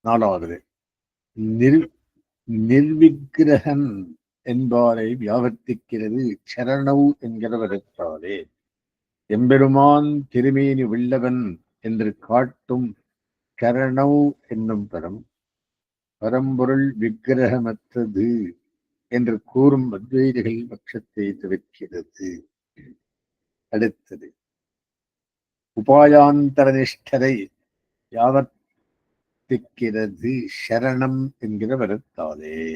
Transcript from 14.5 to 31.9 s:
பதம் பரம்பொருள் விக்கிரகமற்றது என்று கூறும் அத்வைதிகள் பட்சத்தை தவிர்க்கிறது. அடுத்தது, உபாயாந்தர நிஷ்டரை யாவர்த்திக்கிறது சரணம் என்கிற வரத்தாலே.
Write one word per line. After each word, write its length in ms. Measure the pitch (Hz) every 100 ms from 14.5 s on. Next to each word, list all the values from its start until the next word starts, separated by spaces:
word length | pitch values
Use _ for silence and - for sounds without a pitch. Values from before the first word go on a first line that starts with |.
| 113 110 107 104
பதம் 320 | 82 85 107 - _ _ _ _ _ _ _ _ _
பரம்பொருள் 640 | 110 127 135 127 127 135 139 110
விக்கிரகமற்றது 1300 | 113 110 - 127 120 123 117 107 _ 123 110 98 113 117 92 - _ _ _ _ _
என்று 220 | 123 120 107
கூறும் 440 | _ 127 139 139 127
அத்வைதிகள் 680 | 98 120 131 131 123 113 113 120
பட்சத்தை 600 | 107 - 113 _ - 101 101
தவிர்க்கிறது. 920 | 95 95 _ _ 92 90 82 _ 92 87 _ _ _ _ - - _ _ _ _ _ _ _
அடுத்தது, 560 | 107 110 - _ 92 - _ _ _ _ _ _ _ _ _ _ _ _ _ _ -
உபாயாந்தர 880 | 110 139 147 147 143 147 143 139 135
நிஷ்டரை 640 | 135 131 - - 131 131 120 98 _ _ _ _ _ _
யாவர்த்திக்கிறது 400 | 117 120 135 131 _ _ _ _ _ _ _ _ _ _ 123 _ _ 117 107 107 87 120 131 -
சரணம் 680 | - - 113 131 127 131 131 135 _
என்கிற 320 | 110 104 110 131
வரத்தாலே. 840 | 104